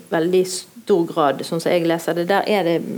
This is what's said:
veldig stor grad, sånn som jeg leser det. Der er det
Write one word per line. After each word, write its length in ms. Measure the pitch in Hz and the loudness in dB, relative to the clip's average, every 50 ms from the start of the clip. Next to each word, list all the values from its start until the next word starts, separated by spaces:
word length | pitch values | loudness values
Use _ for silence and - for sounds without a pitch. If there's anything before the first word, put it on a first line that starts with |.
| - - | -8 -4
veldig 340 | - 165 160 180 185 185 180 | -2 0 0 2 2 2 2
stor 640 | 185 - - - - - - - - 208 175 165 160 | 0 -2 -10 -10 -14 -20 -14 -2 0 2 2 2 0
grad, 340 | 151 170 151 139 135 139 139 | 0 2 2 2 2 0 -4
sånn 180 | - 175 165 | -6 -6 -4
som 100 | - - | 0 0
jeg 160 | 175 175 165 165 | 0 2 2 2
leser 300 | 165 165 - - 165 175 | 0 -2 -2 -4 -2 -2
det. 100 | 175 180 | 0 0
Der 160 | 196 196 - | 0 0 2
er 200 | - 208 196 180 | 0 0 0 2
det 120 | 170 170 160 - - - | 2 0 0 -2 -4 -8